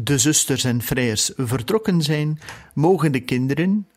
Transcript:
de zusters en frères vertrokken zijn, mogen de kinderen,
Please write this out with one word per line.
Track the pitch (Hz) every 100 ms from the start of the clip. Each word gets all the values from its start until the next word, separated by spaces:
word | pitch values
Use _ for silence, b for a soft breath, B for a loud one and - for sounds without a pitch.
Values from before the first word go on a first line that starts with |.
de | 110 143
zusters | 143 151 - 127
en | 127 120
frères | - 131 120 107 - -
vertrokken | 123 127 113 220 220 175
zijn, | 151 151 151 156 B B B
mogen | - 165 185 156
de | 131
kinderen, | - 127 131 139 185 208 190